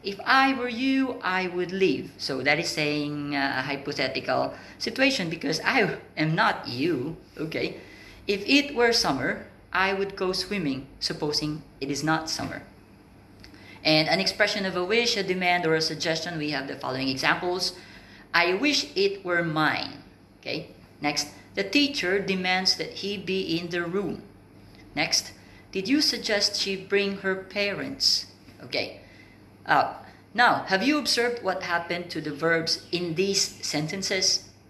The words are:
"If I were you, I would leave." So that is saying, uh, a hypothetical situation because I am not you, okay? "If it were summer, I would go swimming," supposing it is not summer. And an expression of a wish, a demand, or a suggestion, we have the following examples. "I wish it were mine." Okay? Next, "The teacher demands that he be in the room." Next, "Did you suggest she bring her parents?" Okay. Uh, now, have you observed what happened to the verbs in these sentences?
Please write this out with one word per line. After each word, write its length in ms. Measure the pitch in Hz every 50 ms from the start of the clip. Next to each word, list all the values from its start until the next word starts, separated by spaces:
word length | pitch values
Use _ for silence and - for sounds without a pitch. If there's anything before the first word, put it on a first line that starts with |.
"If 180 | - 190 196 - -
I 260 | - 254 269 269 269
were 160 | 269 233 247 247
you, 520 | 226 233 262 269 269 269 269 254 - - -
I 220 | 180 185 185 185
would 260 | 180 175 180 180 165
leave." 400 | 185 190 190 175 131 120 - - - -
So 240 | - - 139 131
that 160 | 127 143 151 156
is 100 | 165 156
saying, 680 | - 160 151 147 147 151 147 147 147 147 143 143 143
uh, 260 | 139 135 139 120 131
a 20 |
hypothetical 920 | 131 147 143 139 - 147 139 - 139 131 - 131 - - 131 131 135 - - - - - -
situation 540 | - - 233 226 - 269 277 269 - 185 160
because 280 | 165 165 - 175 160 - -
I 320 | - 240 262 208 160 - - - - - -
am 160 | 156 156 160
not 340 | 185 226 214 - - - -
you, 480 | 120 123 143 180 160 127 123 160 165 - - - - -
okay? 420 | 156 160 - 127 117 - - - - - - - - - - - -
"If 180 | - 208 196 196
it 300 | - 269 285 277 285 -
were 180 | 226 240 233
summer, 540 | 226 - - 175 139 127 123 170 214 - - - - - - -
I 220 | - 180 190 190 196
would 220 | 196 196 196 -
go 160 | - 190 185
swimming," 540 | 185 - - - 208 202 165 143 131 131 139 - - -
supposing 600 | - - 165 156 156 147 147 - 151 151 151 156 - - - -
it 100 | 139 135
is 140 | 147 139 151
not 240 | 156 160 160 - -
summer. 320 | - - 87 82 87 - - - - - - - - - - - - - - - - - - - - - - - - -
And 280 | - 156 156 156 156 -
an 100 | 165 185
expression 460 | 190 - - - 214 208 - 214 190
of 100 | 190 170
a 80 | 175 180
wish, 320 | 180 220 233 240 226 -
a 60 | 208
demand, 420 | 190 170 185 185 185 180 175 180 165
or 100 | 160 160
a 60 | 156
suggestion, 560 | 160 - 160 151 - 170 160 160 - 151 156
we 140 | 156 147 147
have 180 | 151 135 135 139
the 80 | 139
following 320 | 139 - 131 131 131 135 135
examples. 640 | 131 131 156 151 165 165 185 180 180 185 180 - - - - - - - - - - - - - -
"I 180 | 165 175 180
wish 320 | 185 202 262 302 277 - - - -
it 300 | 180 196 196 196 - -
were 180 | 180 175 170
mine." 640 | 170 165 151 156 156 143 120 87 - - - - - - - - - - - -
Okay? 300 | - 131 127 156 165 - - - - - - -
Next, 280 | 147 147 147 - - - - - - - -
"The 100 | 202 196
teacher 540 | 196 - 285 285 277 285 - - 180 190 202
demands 580 | 190 185 190 185 185 185 185 185 190 180 -
that 240 | - 160 160 - -
he 160 | - 196 208
be 240 | 196 165 175 190 190
in 300 | - - 165 170 180 165
the 100 | 170 175
room." 400 | 175 170 180 202 196 - - - - - - - - - - - - - - - - - -
Next, 380 | 147 160 170 - - - - - - - - - - - -
"Did 160 | - 190 185 208
you 140 | 277 302
suggest 580 | 285 - 247 226 190 - 214 202 202 - - -
she 160 | - 196 190
bring 480 | 185 - - 202 202 202 196 196 196 190
her 100 | 190 190
parents?" 920 | 190 190 - - 208 202 202 190 151 135 135 135 - - - - - - - - - - - - -
Okay. 380 | - 123 - 131 98 - - - - - - - - - - - - - - - -
Uh, 300 | - 151 139 - - - - - - - - - - -
now, 300 | 214 247 226 147 - - -
have 140 | 190 190
you 160 | 226 269 302 294
observed 440 | 233 - - 240 233 240 240 -
what 200 | - 190 180 185
happened 480 | 180 180 175 170 170 - 175 175 175 -
to 100 | - 160
the 160 | 151 156 143
verbs 480 | 139 160 165 165 165 160 - - - - -
in 220 | - - 175 175 160
these 500 | 160 196 196 196 - - - - - -
sentences? 800 | - - 147 156 156 202 190 190 - 208 185 - - - - - - - - -